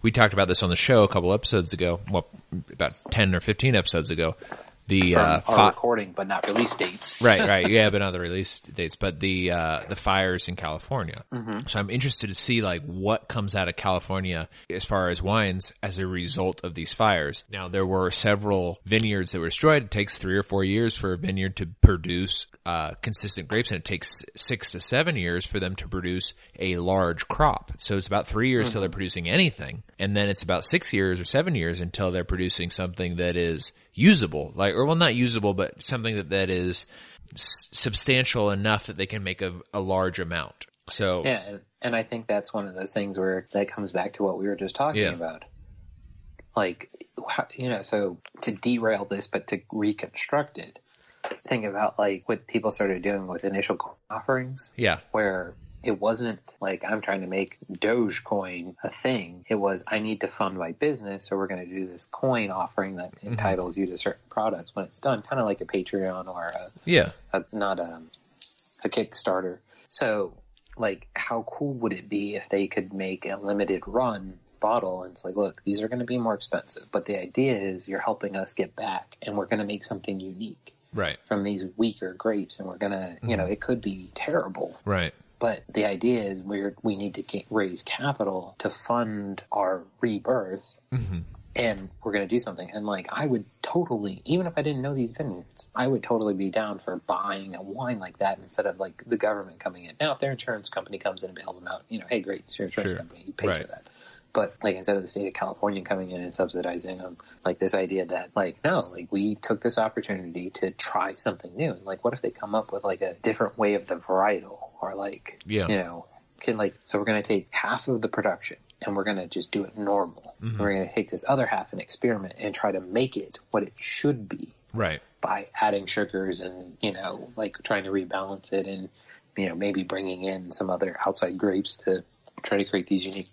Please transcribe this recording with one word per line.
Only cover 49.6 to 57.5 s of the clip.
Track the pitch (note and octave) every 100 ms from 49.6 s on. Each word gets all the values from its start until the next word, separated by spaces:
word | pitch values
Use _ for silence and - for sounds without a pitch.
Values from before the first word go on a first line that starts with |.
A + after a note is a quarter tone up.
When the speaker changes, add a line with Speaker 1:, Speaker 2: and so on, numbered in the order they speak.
| -
Speaker 2:
reconstruct | G#2+ G#2 G#2 - - - C#3+ C#3 -
it, | - - _ _ - _ - - -
think | A#2+
about, | G#2+ G2 G#2 -
like, | G#2 F#2+ -
what | A2 -
people | - A2
started | - G2+ F#2
doing | F#2+ G2+ F#2
with | F2+ G2
initial | G2 - F#2+
coin | - - _
offerings. | A2 - C3 B2+ C3+ - -
Speaker 1:
Yeah. | A2 D#2+ -
Speaker 2:
Where | A2 G#2 F#2 F2 - - -
it | B2+ G2
wasn't | G#2 A2+ A#2+ G2+ - -
like, | G2 F#2
"I'm | - A2
trying | G2+ G2
to | F#2
make | F#2+ F#2+